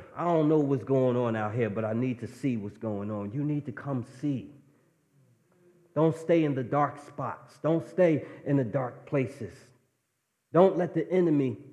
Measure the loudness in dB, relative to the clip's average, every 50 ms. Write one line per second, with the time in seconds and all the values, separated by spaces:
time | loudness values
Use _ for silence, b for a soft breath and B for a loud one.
0 | -18 -16 -8 -4 -2 2 2 4 4 4 4 4 4 2 0 -2 0 0 2 4
1 | 4 4 2 2 0 0 0 -2 -2 -2 -2 0 -2 0 0 -2 -2 -2 -2 -2
2 | -2 -2 -4 -6 -8 -12 -10 -4 -4 -2 -2 -2 -4 -8 -10 -8 -6 -6 -4 -4
3 | -4 -6 -6 -6 -6 -6 -6 -4 -4 -2 -2 -4 -4 -8 -12 -10 -8 -6 -6 -6
4 | -6 -8 -12 -8 -4 -4 -4 -4 -6 -10 -18 -20 _ b b b b b b b
5 | b _ _ _ _ _ _ _ _ _ _ _ _ _ _ _ _ _ 0 2
6 | 2 2 2 0 0 2 2 4 4 2 0 -2 -4 -2 0 0 0 0 -2 -8
7 | -18 -18 -12 -10 -8 -8 -8 -10 -16 -20 -16 -4 -2 0 0 0 -2 -4 0 4
8 | 4 4 4 2 B B B B B 0 0 0 0 0 -2 -4 -4 -4 -8 -12
9 | -12 -4 -2 -2 -2 -2 -4 -10 -14 -14 -14 -18 -20 _ _ _ _ _ _ _
10 | _ _ _ _ _ _ _ _ _ _ 6 6 6 6 6 2 -2 -2 -2 -4
11 | -2 0 0 2 2 4 2 2 2 0 -2 -6 -12 -20